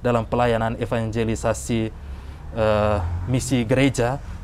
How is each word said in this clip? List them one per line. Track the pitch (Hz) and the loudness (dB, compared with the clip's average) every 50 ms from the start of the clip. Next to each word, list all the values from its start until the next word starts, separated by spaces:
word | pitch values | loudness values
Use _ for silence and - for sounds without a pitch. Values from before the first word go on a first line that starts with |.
dalam | - 123 120 117 110 | 0 2 2 2 0
pelayanan | - - 120 123 120 113 110 113 113 117 - | 0 2 2 4 4 2 2 0 0 -2 -2
evangelisasi, | 120 110 127 117 113 110 107 117 113 110 110 - - 113 110 - - - 120 113 110 110 - - - - - - - - - - - - - | -4 -2 -2 -2 -2 -2 -2 0 0 0 -2 0 0 0 -2 -2 -2 -2 0 0 0 -2 -4 -8 -12 -12 -12 -12 -12 -14 -14 -14 -12 -8 -2
eh, | 113 110 107 107 107 104 107 107 101 - - - - - - | 0 2 4 4 4 4 2 2 0 0 -2 -2 -4 -2 0
misi | 127 127 - - 139 123 117 110 | 0 0 0 2 0 0 2 2
gereja, | 131 131 139 139 - - 117 120 135 147 - - - - | 4 4 4 4 4 2 0 0 0 -4 -6 -10 -12 -10